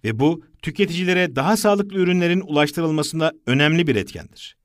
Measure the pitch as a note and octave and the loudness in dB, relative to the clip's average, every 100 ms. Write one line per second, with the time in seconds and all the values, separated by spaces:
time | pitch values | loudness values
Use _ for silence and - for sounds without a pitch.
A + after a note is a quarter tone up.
0 | A2 A2 D3 E3+ - _ - - G3 E3+ | -6 0 0 0 -10 _ -10 -2 -2 0
1 | F#3 F3+ F3 B2+ D3+ G#3+ G#3+ G3+ G3+ G3 | 0 0 0 0 0 2 2 0 0 0
2 | F3+ F3+ F3 F3+ F#3 D3 D3 E3+ E3 D#3 | 2 2 2 0 0 0 0 0 -2 -2
3 | D3+ D#3+ D#3 - - C3 D3+ D#3+ E3 A2 | -2 -2 -2 -4 -2 2 2 2 2 0
4 | - E2+ D#2+ - - _ | -4 -12 -18 -20 -20 _